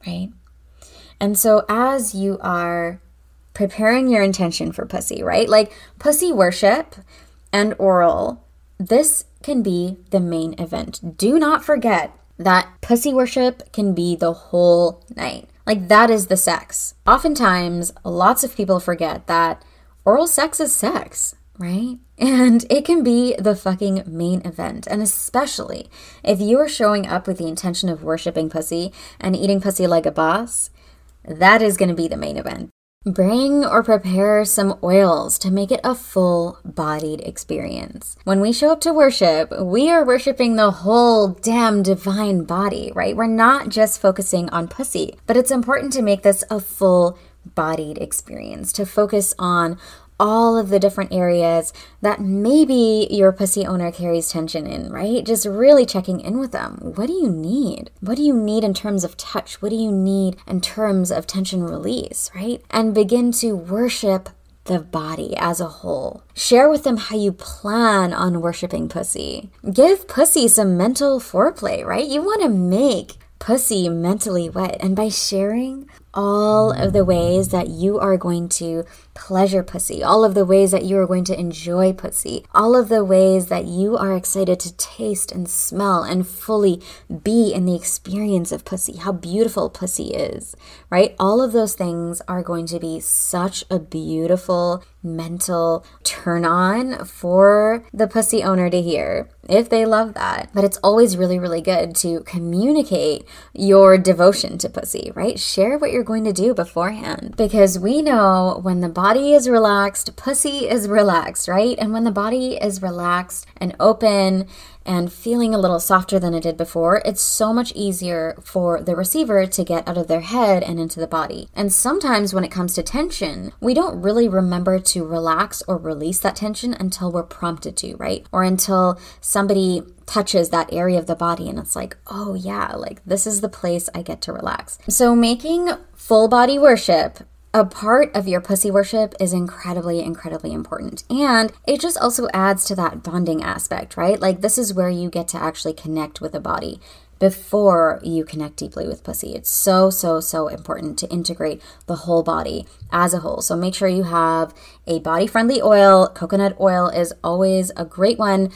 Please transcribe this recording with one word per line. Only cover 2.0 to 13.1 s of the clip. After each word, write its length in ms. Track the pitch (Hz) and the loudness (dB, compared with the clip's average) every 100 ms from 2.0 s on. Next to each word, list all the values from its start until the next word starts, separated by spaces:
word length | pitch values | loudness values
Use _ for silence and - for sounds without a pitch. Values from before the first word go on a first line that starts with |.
| 233 | -4
you 240 | 190 196 190 | -4 -4 -4
are 640 | 185 175 175 170 170 180 - _ _ _ _ - | -4 -2 -2 -2 -4 -6 -16 _ _ _ _ -4
preparing 540 | 196 - 220 247 262 | -4 0 2 4 4
your 120 | 220 | 4
intention 500 | 196 190 170 - 160 | 2 2 -2 -2 -6
for 140 | - - | -6 -8
pussy, 380 | - - - | -6 -6 -6
right? 260 | - - 233 | 0 2 4
Like, 240 | 214 208 - - - | 4 4 -4 -20 -2
pussy 340 | 294 294 359 | 0 2 2
worship 640 | 240 180 180 202 262 320 - - - - _ _ | 2 2 4 2 2 -2 -16 -20 -20 -20 _ _
and 220 | 202 214 - | 0 0 2
oral, 680 | 196 180 170 - 208 240 _ _ _ - | 2 4 4 2 -2 -6 _ _ _ -12
this 480 | 185 233 311 - - _ | 0 2 2 0 -6 _
can 220 | - 262 | -4 -2
be 340 | 202 175 180 185 - | 0 -2 -4 -8 -2
the 80 | 196 | -2
main 340 | 175 165 160 160 | 0 -2 -4 -6
event. 580 | 170 165 165 - 170 - | -8 -8 -10 -12 -12 -2
Do 220 | 208 320 | 2 2
not 240 | 302 311 | 2 0
forget 480 | - 285 233 180 151 - _ - | 0 0 2 0 -2 -10 _ -4
that 300 | 180 185 - - | 2 2 0 -8
pussy 320 | - 233 285 | 0 0 2